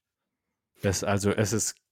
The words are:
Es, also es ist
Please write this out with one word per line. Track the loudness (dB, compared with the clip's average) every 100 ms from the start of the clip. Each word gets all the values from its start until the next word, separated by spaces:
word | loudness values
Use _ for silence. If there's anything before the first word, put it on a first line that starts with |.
| _ _ _ _ _ _ _ _
Es, | -2 -2
also | 0 0 2
es | 0 0
ist | 0 -4 -8 _